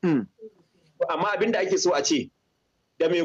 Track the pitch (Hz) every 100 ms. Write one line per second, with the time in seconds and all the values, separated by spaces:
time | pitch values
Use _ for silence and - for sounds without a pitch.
0 | 180 139 98 - 220 _ _ _ _ -
1 | 175 160 196 202 226 226 190 370 175 143
2 | 143 151 - _ _ _ _ _ _ -
3 | 165 175